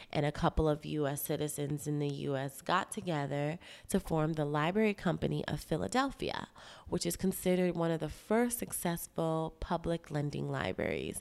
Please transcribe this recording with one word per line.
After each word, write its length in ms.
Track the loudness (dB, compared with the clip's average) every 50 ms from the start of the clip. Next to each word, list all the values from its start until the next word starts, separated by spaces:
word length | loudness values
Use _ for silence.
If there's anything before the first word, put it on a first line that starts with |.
| -14 -4 -2
and 120 | 0 0
a 60 | 0
couple 380 | 0 2 0 2 4 4 4 4
of 160 | 2 0 -2
U 200 | -4 -2 0 0
S 160 | 0 0 -2
citizens 640 | -2 -2 0 0 0 -2 -2 -4 -2 -2 -2 -2 -2
in 140 | -2 0 0
the 80 | 0
U 300 | 0 -2 -2 -2 -2 0
S 240 | 0 -2 -4 -6 -8
got 280 | -2 0 2 2 0 -2
together 720 | -8 -6 -4 -2 0 0 0 0 0 0 0 0 -2 -6 -10 -16 -18 -18 -6 0
to 100 | 0 0
form 340 | 2 2 2 2 2 2 2
the 120 | 0 0
Library 480 | 2 2 2 2 2 4 4 4 2 2
Company 500 | 2 0 0 0 2 0 0 0 0 -2 -2
of 100 | -4 -4
Philadelphia, 880 | -2 -2 -2 0 0 2 2 2 2 2 -2 -4 -4 -4 -4 -4 -8 -10 -14 -20 -18 -18 -18 -16 -8
which 180 | -4 -4 -2 -2
is 120 | -2 -2
considered 580 | 0 0 0 0 2 2 2 4 4 4 2 2
one 160 | 2 2 2
of 80 | 2 0
the 80 | -2
first 500 | -4 -6 -10 -2 2 4 4 4 2 0
successful 1000 | -4 -6 -6 -6 -2 0 0 -2 -2 -6 -6 -2 0 0 2 2 0 -2 -4 -4 -6
public 500 | -2 -2 -2 0 0 0 -2 -2 -2 -2
lending 400 | -2 0 0 0 -2 -2 -2 -2
libraries 720 | -2 -2 -2 -2 0 0 0 0 0 -2 -2 -4 -6 -6